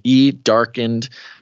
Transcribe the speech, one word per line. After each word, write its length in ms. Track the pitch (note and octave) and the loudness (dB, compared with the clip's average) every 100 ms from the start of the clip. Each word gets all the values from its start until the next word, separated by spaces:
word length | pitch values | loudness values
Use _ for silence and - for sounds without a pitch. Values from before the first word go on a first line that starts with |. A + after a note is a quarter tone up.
E, 300 | B2 C3 C#3 | 0 2 2
Darkened. 760 | C3+ - A2+ A#2 B2 A2+ A#2 A#2 - - - | 0 0 0 0 -4 -4 -4 -8 -16 -20 -20